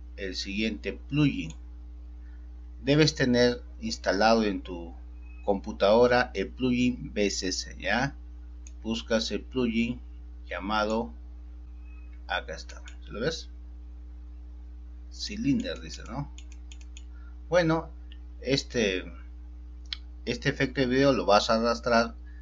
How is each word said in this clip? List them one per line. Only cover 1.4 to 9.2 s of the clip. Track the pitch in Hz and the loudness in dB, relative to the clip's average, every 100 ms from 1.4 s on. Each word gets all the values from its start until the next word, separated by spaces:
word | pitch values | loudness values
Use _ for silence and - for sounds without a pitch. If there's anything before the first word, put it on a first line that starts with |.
| 156 - - - - - - - - - - - - - | -6 -8 -12 -14 -14 -14 -14 -14 -14 -14 -14 -14 -14 -4
Debes | 120 147 151 | 4 8 8
tener | - 131 120 123 120 - - | 6 4 8 6 4 -4 -8
instalado | 113 113 101 95 107 113 | -6 -2 2 6 8 8
en | 107 95 | 4 0
tu | - 87 85 - - - - - | -4 -8 -10 -12 -14 -14 -14 -6
computadora | - 98 107 - 101 110 123 123 123 | 0 0 0 2 6 8 8 6 4
el | - 95 | 0 -4
plugin | - 127 123 123 123 - | 0 2 4 4 2 -2
B | 107 101 | 2 2
C | - 95 | 2 -2
C, | - - - | -2 -6 -6
¿ya? | 87 110 135 - - - - - - - | 0 2 0 -2 -14 -14 -14 -14 -14 -10
Buscas | 110 113 - 113 | -6 -4 0 0